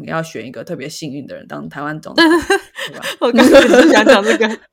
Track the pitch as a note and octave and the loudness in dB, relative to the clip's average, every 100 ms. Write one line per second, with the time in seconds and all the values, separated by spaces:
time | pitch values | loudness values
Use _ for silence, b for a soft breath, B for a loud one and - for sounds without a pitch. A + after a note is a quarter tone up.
0 | D3+ D#3+ D#3+ - A2+ A#2 C3 D#3+ C3+ - | -10 -8 -8 -12 -14 -16 -14 -12 -12 -14
1 | D#3 C#3 C3 - - D3 D3+ D3 D3 D#3 | -14 -14 -14 -18 -16 -14 -14 -12 -10 -10
2 | - - E4 E4+ - G4 - - - - | -8 0 2 2 0 -4 -4 -14 -14 -10
3 | - - C4+ B3+ C4 C#4 B3 B3 D#4+ A3 | -12 -4 -2 2 6 6 6 4 4 4
4 | A3 A3 G#3 C4+ G#3+ A#3 _ | 4 4 2 0 -2 -4 _